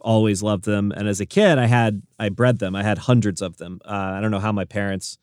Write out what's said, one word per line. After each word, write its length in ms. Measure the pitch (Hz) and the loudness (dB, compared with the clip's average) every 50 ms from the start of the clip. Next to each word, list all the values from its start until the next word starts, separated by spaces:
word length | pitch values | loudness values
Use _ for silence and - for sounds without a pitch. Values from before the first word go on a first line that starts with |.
always 420 | - 113 110 110 110 107 101 90 104 | -2 2 2 4 4 4 2 0 0
loved 220 | 107 104 90 - | -2 -2 -2 -2
them. 260 | 107 104 101 104 101 | -2 -2 0 0 -2
And 160 | 80 - 104 | -2 -2 -4
as 140 | 107 101 95 | -4 -2 -4
a 40 | 98 | -4
kid, 320 | - - 202 214 185 156 | -2 2 4 4 4 4
I 100 | 131 120 | 4 4
had, 340 | 113 120 120 117 110 107 98 - _ _ - | 4 4 4 4 2 0 -2 -8 _ _ -4
I 80 | 110 | -4
bred 320 | 101 92 113 123 123 120 - | -4 0 2 2 2 2 2
them. 160 | 98 92 95 | -2 -4 -4
I 80 | 98 101 | -2 -2
had 140 | 107 101 | -2 -2
hundreds 440 | 82 - 127 127 120 101 101 85 - | -2 0 2 2 4 4 0 -2 -4
of 140 | 98 90 82 | -8 -10 -8
them. 240 | - 85 87 90 - - | -12 -14 -14 -14 -16 -12
Uh, 300 | 92 104 101 95 95 95 | -8 -6 -6 -4 -4 -4
I 40 | 98 | -4
don't 120 | 107 110 | -2 -2
know 80 | 104 98 | -2 -2
how 120 | 104 110 | -2 -2
my 140 | 104 101 92 | -2 -2 -4
parents 520 | - - 101 101 98 95 92 - - - _ | -4 -4 -4 -4 -2 -4 -6 -8 -10 -16 _